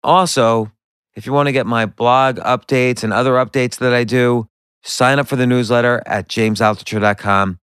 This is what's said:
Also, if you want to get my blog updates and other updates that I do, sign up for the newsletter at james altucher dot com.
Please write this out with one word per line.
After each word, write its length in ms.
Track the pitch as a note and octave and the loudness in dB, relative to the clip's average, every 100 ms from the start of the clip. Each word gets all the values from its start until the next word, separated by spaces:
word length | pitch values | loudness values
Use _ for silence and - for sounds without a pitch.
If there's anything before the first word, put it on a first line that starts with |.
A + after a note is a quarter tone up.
Also, 680 | - F3 F3+ - A2+ A2+ G#2+ _ _ _ _ | 2 2 2 2 2 2 -2 _ _ _ _
if 100 | - | -16
you 80 | A#2 | -4
want 140 | C#3 C#3+ | 0 0
to 60 | |
get 120 | C3 | 0
my 220 | A2 A#2 A2 | -2 -2 -4
blog 500 | - A#2+ B2+ C3+ A#2+ | -2 2 2 2 -2
updates 600 | D#2+ B2 - C3+ B2+ A#2+ | -2 -4 0 0 0 -2
and 80 | A2 | -2
other 220 | G#2 B2+ | -2 0
updates 460 | B2+ A#2+ C3+ B2 - | 0 0 -2 -4 -2
that 160 | B2 | 0
I 100 | B2 | 0
do, 440 | A#2+ B2 B2 A#2+ A2 _ _ _ | 0 0 2 0 -4 _ _ _
sign 360 | - - B2+ C#3 | -12 0 2 2
up 100 | C#3 | 0
for 80 | C3+ | 0
the 100 | B2 | 0
newsletter 560 | B2 A2 A#2+ A#2+ A#2+ | 0 2 0 2 -2
at 240 | - G2+ F2+ | -4 -6 -6
james 320 | - A2 G#2+ | -2 -2 2
altucher 400 | A2 G#2 - A2 | 0 0 -6 -2
dot 160 | G#2 G2+ | 0 0
com. 420 | G2+ G2 G2 F2 | 0 0 0 -4